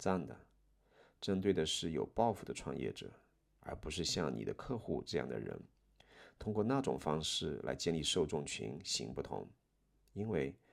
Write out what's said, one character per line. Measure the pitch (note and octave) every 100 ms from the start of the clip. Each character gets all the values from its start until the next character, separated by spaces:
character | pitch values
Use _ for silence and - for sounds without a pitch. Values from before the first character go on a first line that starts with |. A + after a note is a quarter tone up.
暂 | - F#2+ C2+
的， | - - _ _ _ _ - - -
针 | - F#2+
对 | G2
的 | D#2+ D#2+
是 | - F#2
有 | D2 G1+
抱 | - A#2
负 | G2+ -
的 |
创 | C2 - C2
业 | A1+
者， | - - - _ _ _ _
而 | - D#2+
不 | E2
是 | E2+
像 | D#2+ - D2+
你 | A1+ G#1
的 |
客 | - - A#2+
户 | - D2 -
这 | D#2+
样 | B1+
的 | A#1
人。 | G1+ G1+ G1+ _ _ _ - - - -
通 | G#2+
过 | G#2+
那 | G#2+ C#3
种 | C3+ C2
方 | - D#2
式 | D#2 - D#2+ C#2
来 | B1+ C2+
建 | E2+
立 | E2
受 | D2 F2+ D2+
众 | D2+ C#2+
群 | - G#1+ D2
行 | - - A#1
不 | C2+
通， | - G1+ G1+ - _ _ _ _ _
因 | G2 A2
为 | F2+ C#2 - _